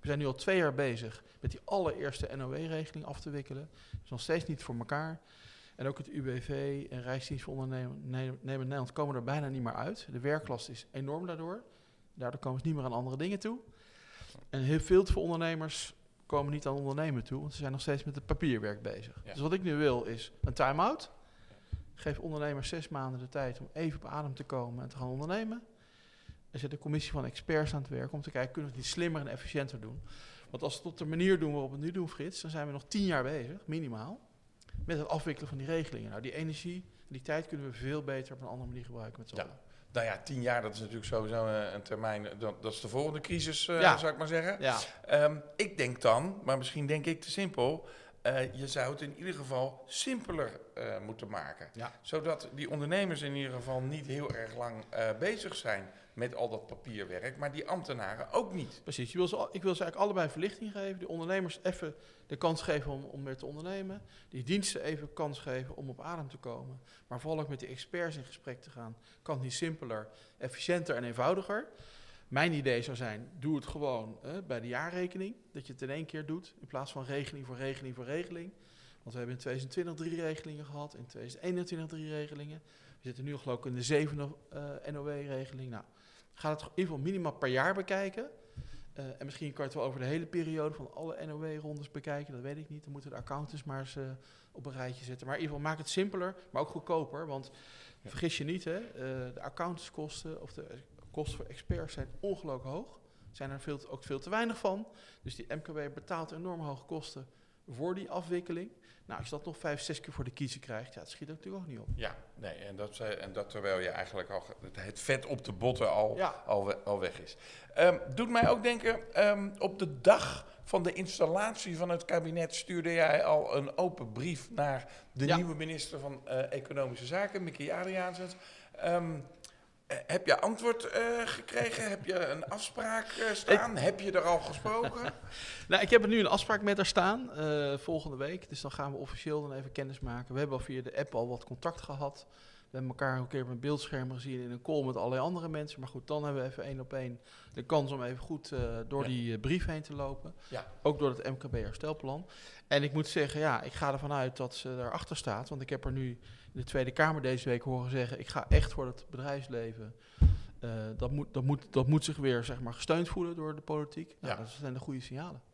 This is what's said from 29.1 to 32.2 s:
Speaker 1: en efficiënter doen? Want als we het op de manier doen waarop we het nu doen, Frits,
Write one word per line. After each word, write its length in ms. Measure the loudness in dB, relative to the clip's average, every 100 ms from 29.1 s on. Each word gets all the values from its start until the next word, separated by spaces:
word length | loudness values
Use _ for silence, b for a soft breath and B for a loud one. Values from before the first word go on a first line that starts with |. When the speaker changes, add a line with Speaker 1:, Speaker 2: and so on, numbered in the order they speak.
| 0
Speaker 1:
en 60 | -2
efficiënter 520 | -6 -2 -2 -2 -4
doen? 220 | -8 -10 -10 B B B B
Want 120 | -4
als 100 | -4
we 40 | -4
het 40 | -8
op 60 | -6
de 60 | -2
manier 320 | 4 6 6
doen 140 | 6
waarop 180 | 2 -2
we 60 | -2
het 80 |
nu 60 | -2
doen, 180 | -2 -4
Frits, 320 | -4